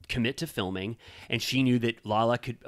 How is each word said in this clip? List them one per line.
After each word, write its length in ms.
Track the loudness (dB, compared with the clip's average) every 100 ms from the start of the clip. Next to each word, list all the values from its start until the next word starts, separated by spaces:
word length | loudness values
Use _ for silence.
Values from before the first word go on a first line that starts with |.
| -6
commit 300 | -2 -2 -2
to 80 | -4
filming, 500 | -2 -2 -2 -4 -8 -14 -18 -4
and 140 | -4
she 200 | 0 2
knew 160 | 4 4
that 240 | 2 -2 0
Lala 320 | 2 4 2
could, 180 | -2 -10